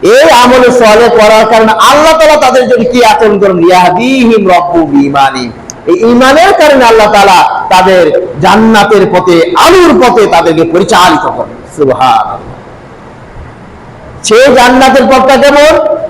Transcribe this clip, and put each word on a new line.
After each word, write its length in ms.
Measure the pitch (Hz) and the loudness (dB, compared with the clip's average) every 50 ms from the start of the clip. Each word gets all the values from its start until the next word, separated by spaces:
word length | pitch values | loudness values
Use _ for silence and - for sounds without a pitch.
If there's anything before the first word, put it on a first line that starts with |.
| - 180 | 0 2
এই 220 | 220 262 302 330 | 2 2 2 2
আমলে 420 | 285 240 247 247 254 254 254 240 | 2 2 2 2 2 2 0 0
সালেহ 380 | 247 247 233 214 214 220 240 - | 0 2 0 2 2 2 0 0
করার 360 | 240 233 214 214 220 220 220 | 2 2 2 2 2 2 0
কারণে 260 | 214 233 220 220 214 | 0 0 0 0 0
আল্লাহ 460 | 220 226 233 - 269 294 311 320 320 320 | 0 0 0 0 0 2 2 0 0 2
তাআলা 180 | 320 311 302 | 2 2 2
তাদের 340 | 302 302 262 254 262 247 214 | 2 0 0 0 0 0 0
জন্য 220 | 254 226 240 247 | -2 -2 -2 -2
কি 140 | 240 247 240 | -2 0 0
আচরণ 340 | 220 208 214 226 214 202 196 | 0 0 0 0 0 0 0
করেন? 200 | 196 196 185 175 | -2 -2 -2 0
"ইয়াহদিহিম 880 | 165 180 180 180 180 180 180 196 233 254 269 269 247 226 226 214 196 185 | 0 2 2 2 2 0 0 -2 -2 -2 -2 0 0 0 0 0 0 0
রাব্বুহুম 360 | 180 170 - 175 175 170 160 | 0 0 0 -2 -2 -2 -2
বিঈমানিহিম", 680 | 147 139 143 139 139 139 139 135 135 131 127 123 117 113 - - - - - - | 0 0 -2 -2 0 0 -2 -2 -2 -2 -6 -10 -12 -12 -16 -18 -20 -20 -12 -4
এই 180 | - 170 185 226 | -4 -2 0 0
ঈমানের 500 | 226 240 240 262 262 277 311 349 392 392 | 0 0 2 2 2 2 2 2 2 2
কারণে 320 | 339 320 302 285 262 247 | 0 2 2 2 2 2
আল্লাহ 280 | 233 226 220 214 208 214 | 2 2 2 2 2 2
তাআলা 520 | 202 196 202 185 175 - - - - - - | 2 2 2 2 2 0 0 -2 -6 -4 -2
তাদের 580 | 190 185 - 196 190 180 170 156 139 - - - - 147 | 0 0 2 2 2 2 2 2 0 -2 -4 -6 -8 -4
জান্নাতের 680 | 143 185 190 214 220 220 220 214 202 202 220 202 190 - | -2 0 0 2 2 2 2 2 2 2 2 0 0 0
পথে, 400 | - 180 175 185 175 165 165 175 - | -2 -2 0 0 0 0 0 0 0
আলোর 460 | - - 320 349 381 349 320 269 - | -2 0 2 2 2 2 2 2 2
পথে 260 | 254 240 233 233 208 180 | 0 0 2 0 0 0
তাদেরকে 360 | - 165 165 170 160 156 165 | 0 0 0 0 -2 -2 -2
পরিচালিত 680 | 170 156 180 196 - 226 185 180 185 160 143 - 135 | -2 -2 -2 -2 0 0 0 2 0 0 -2 -4 -6
করেন। 260 | - - - - - - - - - | -8 -8 -10 -12 -12 -20 -20 -20 -6
সুবহানাল্লাহ। 640 | - 147 135 123 123 135 127 120 110 107 92 90 - - - - - - - - - - - - - - - - - - - - - - - - - - - - - - - - - - - - - - | -4 -2 -2 -2 -2 0 0 0 -2 -4 -6 -10 -12 -14 -16 -20 -20 -20 -20 -20 -20 -20 -20 -20 -20 -20 -20 -20 -20 -20 -20 -20 -20 -20 -20 -20 -20 -20 -20 -20 -20 -20 -20 -20 -20 -20 -20 -20 -16 -6
সেই 320 | - 214 226 262 285 247 | -2 0 0 2 2 2
জান্নাতের 520 | 262 240 247 254 262 269 262 262 269 240 - | 2 2 2 2 2 0 2 2 0 0 2
পথটা 300 | 269 254 262 269 277 247 | 0 0 0 0 0 2
কেমন? 580 | 277 285 285 285 294 311 320 294 - 302 - - - 311 | 2 0 2 2 2 2 2 0 -2 -2 -4 -6 -6 -12